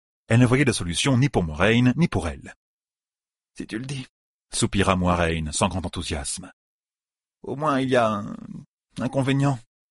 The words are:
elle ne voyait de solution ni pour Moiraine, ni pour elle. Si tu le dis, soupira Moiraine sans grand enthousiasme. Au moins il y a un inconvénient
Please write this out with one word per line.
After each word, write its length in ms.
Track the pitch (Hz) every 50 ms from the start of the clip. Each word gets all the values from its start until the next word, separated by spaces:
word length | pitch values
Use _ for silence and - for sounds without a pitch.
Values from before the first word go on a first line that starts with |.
| _ _ _ _ _ _
elle 120 | 113 120
ne 60 | 127
voyait 200 | 113 123 139 147
de 60 | 127 104
solution 440 | - 98 87 85 - - 143 135
ni 140 | 120 131 131
pour 140 | - 110 90
Moiraine, 500 | 78 78 76 90 107 113 120 123 127 123
ni 120 | 147 175 -
pour 200 | - 101 82 85
elle. 260 | 69 69 - - - _ _ _ _ _ _ _ _ _ _ _ _ _ _ _ _ _ _ _ _
Si 100 | - 78
tu 120 | - 101 110
le 80 | 131
dis, 200 | 135 143 135 127 - _ _ _ _ _ _ _ _ -
soupira 440 | - 117 - - 101 95 98 95
Moiraine 560 | 90 90 90 90 85 85 82 82 82 78 76 73
sans 160 | - 110 95
grand 160 | 90 92 82
enthousiasme. 680 | 90 - - 71 - 85 73 71 - - - - - - _ _ _ _ _ _ _ _ _ _ _ _ _ _ _ _ _ -
Au 140 | - 127
moins 240 | 135 151 151 139 131
il 100 | 135 127
y 60 | 127
a 120 | 123 117 110
un 280 | 107 101 104 - - - - - - - - - _ _ _ _ _ -
inconvénient 600 | 117 123 - 139 127 131 135 139 139 139 135 117 - _ _ _ _ _